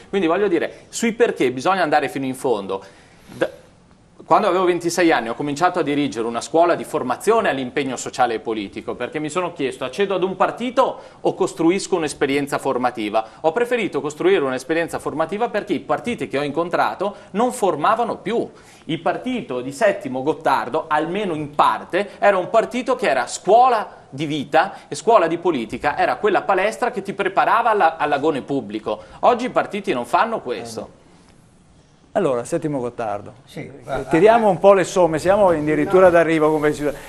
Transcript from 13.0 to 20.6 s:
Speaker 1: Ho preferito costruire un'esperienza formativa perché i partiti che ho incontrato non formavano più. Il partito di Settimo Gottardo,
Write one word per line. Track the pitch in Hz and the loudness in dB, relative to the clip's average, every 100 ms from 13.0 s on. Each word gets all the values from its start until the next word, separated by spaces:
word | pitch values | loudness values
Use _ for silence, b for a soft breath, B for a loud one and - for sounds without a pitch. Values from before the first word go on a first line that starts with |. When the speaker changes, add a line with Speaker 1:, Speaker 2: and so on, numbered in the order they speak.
| 104 110 - B | -2 -2 -4 B
Speaker 1:
Ho | 160 | -2
preferito | 196 240 247 175 143 | 0 -2 -2 -2 -4
costruire | 143 147 165 196 | -6 0 2 2
un'esperienza | 139 127 - 165 165 123 | 2 -4 -2 -2 -2 -4
formativa | 151 135 160 208 240 | -6 -4 -4 -2 -2
perché | 208 - | -4 -4
i | 139 | -4
partiti | - 147 240 233 127 | -2 -2 -2 -6 -4
che | 131 | -4
ho | |
incontrato | 147 139 170 156 117 110 196 202 B | -2 -2 -2 0 0 0 -6 -6 B
non | - 247 | -2 -2
formavano | - 190 147 170 226 220 123 | 2 0 2 2 2 0 -4
più. | - 226 - - B B | -4 -4 -4 -10 B B
Il | - 156 | -8 -4
partito | 180 170 247 247 - 123 | -2 -4 -4 -6 -6 -6
di | 127 | -6
Settimo | 139 208 202 139 127 | 0 0 0 -4 -4
Gottardo, | 135 - 147 127 | -2 -2 0 0